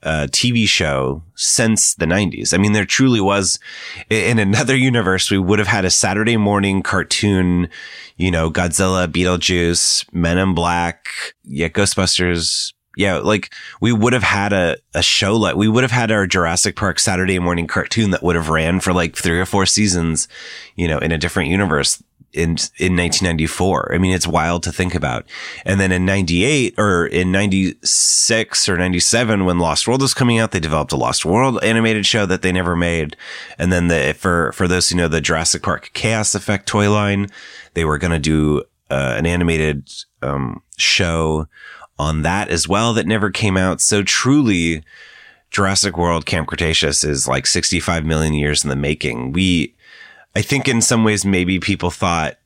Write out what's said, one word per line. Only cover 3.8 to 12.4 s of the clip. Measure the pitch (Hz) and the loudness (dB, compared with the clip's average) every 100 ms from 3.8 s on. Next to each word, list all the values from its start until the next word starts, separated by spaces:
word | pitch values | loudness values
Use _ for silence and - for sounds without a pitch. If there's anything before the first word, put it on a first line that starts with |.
| - - - | -16 -16 -2
i-, | 110 | 0
in | 92 117 | 2 2
another | 98 104 131 135 | 2 2 2 2
universe, | 131 120 95 92 - | 2 2 2 0 2
we | 98 | 0
would | 92 104 | 2 2
have | 98 | 2
had | 98 92 | 0 0
a | |
Saturday | - 104 98 110 117 | 0 0 0 0 2
morning | 104 101 98 95 | 2 2 2 0
cartoon, | 90 95 85 - 104 95 90 87 87 - - - - _ | -2 -4 -2 0 2 2 2 2 -2 -6 -18 -20 -20 _
you | 95 | 0
know, | 87 80 | 0 0
Godzilla, | 80 90 82 95 92 90 | 0 -2 0 0 0 0
Beetlejuice, | 82 87 90 - 90 85 87 - - - | 0 0 0 0 0 2 0 0 -2 -4
Men | 82 85 87 | -2 0 2
in | 95 85 | 2 0
Black, | 85 87 87 - - - - - | 0 0 -2 -6 -14 -12 -12 -14
yeah, | - 69 82 | -12 -4 -4
Ghostbusters. | 90 101 - 92 - 90 85 | 0 0 2 0 2 0 0